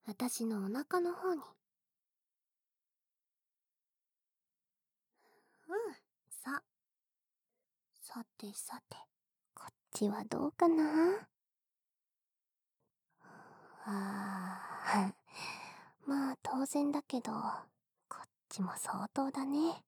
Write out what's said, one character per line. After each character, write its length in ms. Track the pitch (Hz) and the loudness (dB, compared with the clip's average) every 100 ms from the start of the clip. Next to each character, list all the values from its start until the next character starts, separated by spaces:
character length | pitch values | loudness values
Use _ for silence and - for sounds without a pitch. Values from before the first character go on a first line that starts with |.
| - | -10
私 380 | 202 247 - | -2 -2 0
の 140 | 226 214 | 0 0
お 60 | 190 | 0
腹 320 | 240 294 359 | -2 2 4
の 140 | 349 | 4
方 200 | 349 370 | 2 0
に。 60 | 330 | 0
う 40 | - - _ _ _ _ _ _ _ _ _ _ _ _ _ _ _ _ _ _ _ _ _ _ _ _ _ _ _ _ _ _ _ _ _ _ _ _ _ _ _ _ - | -4 -20 _ _ _ _ _ _ _ _ _ _ _ _ _ _ _ _ _ _ _ _ _ _ _ _ _ _ _ _ _ _ _ _ _ _ _ _ _ _ _ _ -4
ん、 200 | 392 466 269 _ _ _ | -2 -2 -6 _ _ _
そ 260 | - - | -12 -6
う。 80 | 277 _ _ _ _ _ _ _ _ _ _ _ _ _ _ | -6 _ _ _ _ _ _ _ _ _ _ _ _ _ _
さ 200 | - 247 233 _ | -14 -12 -14 _
て 160 | 208 | -12
さ 300 | 208 - 247 _ | -10 -10 -12 _
て、 80 | - - _ _ _ _ | -20 -20 _ _ _ _
こ 100 | - - | -18 -18
っ 60 | _ _ | _ _
ち 200 | - 208 | 0 0
は 160 | 214 214 | 0 -2
ど 220 | 233 285 | 0 0
う 40 | |
か 160 | - 349 | 6 6
な？ 580 | 330 302 311 339 403 - _ _ _ _ _ _ _ _ _ _ _ _ _ _ _ _ _ _ _ - - - - - - - | 8 6 6 6 4 -2 _ _ _ _ _ _ _ _ _ _ _ _ _ _ _ _ _ _ _ -20 -20 -20 -20 -20 -12 -4
あ 760 | 202 196 196 196 190 185 185 - - - | -2 -2 -4 -4 -4 -6 -8 -8 -6 4
ー、 200 | 208 196 - _ - - - | 4 4 -2 _ -12 -10 -10
<laughs> 400 | - - - _ - | -12 -16 -20 _ -2
ま 260 | 277 269 | 0 0
あ 60 | 262 | -2
当 240 | - 262 269 | -2 0 2
然 260 | 285 285 | 2 2
だ 80 | 285 | 0
け 200 | - 254 | -2 -4
ど、 100 | 233 | -2
こ 60 | 220 220 - - _ _ _ _ - | -4 -4 -4 -8 _ _ _ _ -14
っ 60 | - _ _ | -14 _ _
ち 100 | - | -4
も 160 | 185 - | -2 -2
相 320 | - 190 202 | -4 -4 -2
当 220 | - 269 | 0 0
だ 160 | 269 269 | 0 0
ね。 360 | 285 320 - | 2 2 0